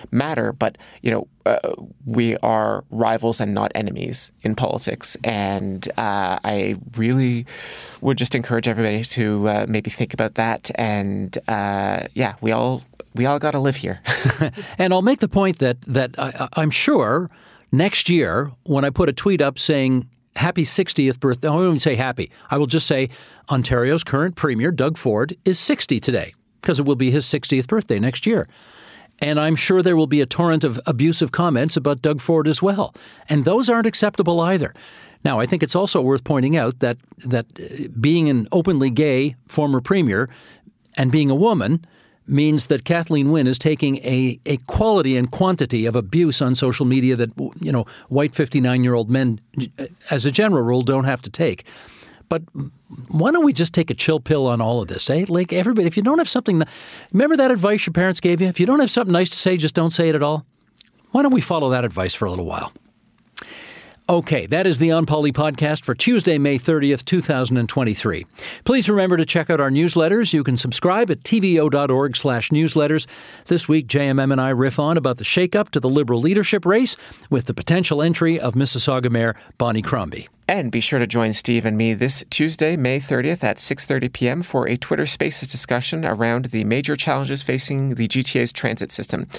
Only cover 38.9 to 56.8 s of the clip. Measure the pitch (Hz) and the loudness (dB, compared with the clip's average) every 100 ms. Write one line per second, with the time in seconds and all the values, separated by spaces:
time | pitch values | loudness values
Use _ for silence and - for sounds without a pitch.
38.9 | 117 151 131 143 127 - - 147 131 123 | 2 2 2 0 -4 -6 -2 0 0 2
39.9 | 196 143 98 127 - - - - _ _ | 2 2 2 -2 -6 -20 -20 -20 _ _
40.9 | - 131 151 143 135 220 185 101 165 - | -2 0 2 2 2 2 2 0 -2 -2
41.9 | _ _ _ - 139 151 151 - 135 - | _ _ _ -2 2 2 2 0 -2 0
42.9 | 170 165 156 139 160 127 127 160 151 143 | -2 0 2 2 4 2 2 0 0 0
43.9 | 135 - 127 131 120 - 135 - - 220 | -2 -2 0 0 -2 -4 -4 -2 0 2
44.9 | 202 139 127 120 - 185 180 123 117 113 | 4 2 0 0 2 2 2 0 0 0
45.9 | 120 95 156 165 131 131 127 131 120 127 | 0 0 2 2 2 0 2 0 0 2
46.9 | 131 127 123 117 - 135 - - 123 107 | 2 2 2 -2 -4 -10 -8 -4 -2 -4
47.9 | - - 131 147 - 143 143 123 127 123 | -10 -4 0 0 0 0 2 2 2 2
48.9 | 120 110 131 127 107 _ - 123 - 269 | 2 2 0 0 -2 _ -10 -10 -10 -14
49.9 | - - 143 131 135 214 160 117 127 123 | -14 -4 0 0 2 2 4 2 2 2
50.9 | 135 135 127 107 - 165 90 - - - | 2 2 -2 -6 -4 -2 -2 -10 -20 -20
51.9 | - - - - 165 165 - 139 - _ | -20 -20 -18 -6 -6 -6 -12 -12 -12 _
52.9 | - - 156 208 339 294 208 165 - 160 | -20 -6 0 2 4 2 2 0 0 -2
53.9 | - - 156 127 151 131 117 113 120 90 | -2 0 0 2 2 2 2 0 0 -2
54.9 | - - 147 190 170 180 175 190 220 170 | -6 -2 0 0 0 0 0 0 2 2
55.9 | 185 208 320 330 247 226 170 156 - | 2 2 2 2 0 0 0 0 -6